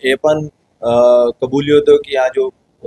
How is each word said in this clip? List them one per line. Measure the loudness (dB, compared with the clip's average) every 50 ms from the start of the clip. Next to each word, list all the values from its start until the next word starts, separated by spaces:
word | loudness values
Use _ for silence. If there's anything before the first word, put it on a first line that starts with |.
| -4
એ | -4 -4
પણ, | -2 -2 -2 -2 -2 -6 -10 -14 _ _ _ _ _
અ, | -4 -2 2 2 4 4 4 2 2 0
કબૂલ્યો | -2 -4 -6 -4 -4 -2 0 2 0
હતો | 2 4 4 2
કે | 2 0 -2 -4
આ | -2 -2
જો | -2 -2 -4 -6 -6 -8 _ _ _ _ _ -12